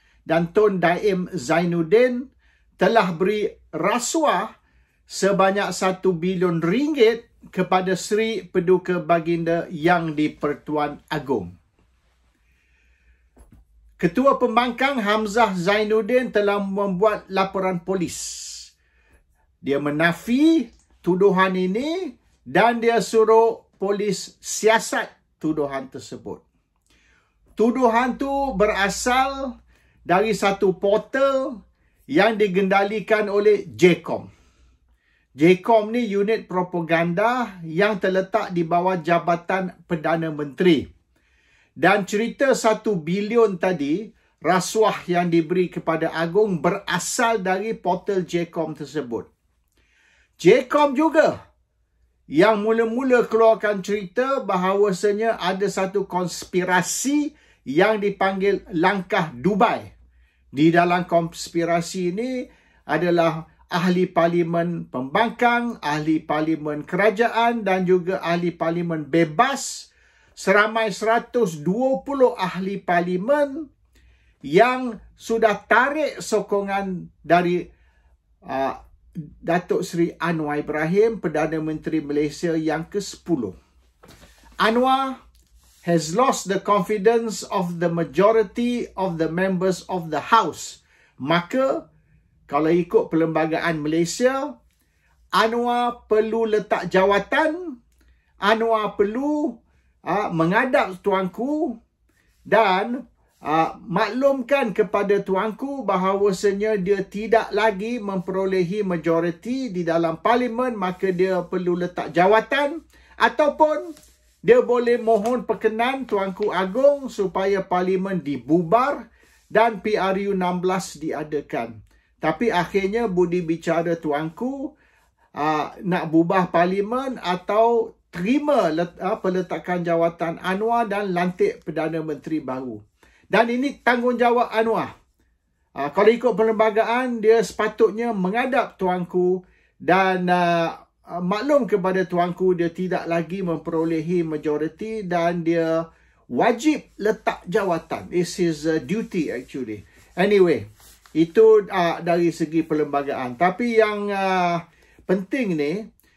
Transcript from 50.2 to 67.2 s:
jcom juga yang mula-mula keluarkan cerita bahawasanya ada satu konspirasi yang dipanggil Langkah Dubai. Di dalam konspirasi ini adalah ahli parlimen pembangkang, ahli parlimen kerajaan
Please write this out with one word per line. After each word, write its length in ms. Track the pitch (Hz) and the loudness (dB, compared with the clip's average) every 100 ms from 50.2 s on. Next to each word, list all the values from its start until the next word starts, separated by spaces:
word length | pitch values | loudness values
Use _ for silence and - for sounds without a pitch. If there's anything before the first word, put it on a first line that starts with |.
| _ - | _ 2
jcom 560 | 165 254 254 285 294 | 6 6 6 2 2
juga 560 | 262 311 311 277 - - _ _ _ _ _ _ _ - | 4 2 4 2 0 -10 _ _ _ _ _ _ _ -4
yang 320 | 139 208 208 | 4 4 4
mula-mula 640 | 214 226 226 233 269 247 233 | 2 0 0 -2 2 2 2
keluarkan 560 | 226 226 220 208 202 | 4 4 4 0 -4
cerita 600 | 180 208 185 - 262 269 196 | -4 -6 -4 -4 -2 -2 -2
bahawasanya 920 | 185 185 202 208 185 208 202 226 - | -2 0 2 0 0 0 0 -2 -2
ada 240 | 175 190 196 | -4 -2 -2
satu 400 | 196 190 196 190 | -2 -4 -4 -4
konspirasi 1300 | 180 175 - - 180 180 180 175 - 254 294 294 - _ _ - | -4 -4 -8 -6 -2 0 0 0 -4 -2 0 -2 -6 _ _ -4
yang 320 | 151 208 220 | 2 2 2
dipanggil 640 | 202 - 190 196 196 196 - | -2 -2 -2 0 0 -2 -2
Langkah 640 | 175 185 202 180 202 156 | -2 0 0 -2 -2 -2
Dubai. 640 | 120 156 202 220 131 - - _ _ _ _ _ | -2 -2 2 2 0 -8 -20 _ _ _ _ _
Di 160 | 127 160 | 2 4
dalam 400 | 170 175 180 175 | 6 4 2 2
konspirasi 1040 | 170 165 - - 170 165 170 165 185 175 | 0 0 -6 -8 -4 0 -2 -2 -4 -4
ini 320 | 190 254 254 254 _ _ _ - | -4 -6 -6 -10 _ _ _ -4
adalah 640 | 156 175 170 165 160 - _ - | -2 2 2 2 -2 -10 _ -6
ahli 400 | 175 180 180 180 | -2 0 2 0
parlimen 800 | 170 170 175 165 170 175 165 170 | 2 2 2 0 -2 -2 -6 -8
pembangkang, 960 | 127 131 185 233 - 240 240 240 220 | -8 -2 0 -2 2 2 2 -2 -6
ahli 400 | 147 151 151 156 | -4 -2 0 -2
parlimen 640 | - 151 156 156 151 147 147 | -2 -2 -2 -4 -6 -8 -4
kerajaan 800 | 180 208 202 | 0 2 2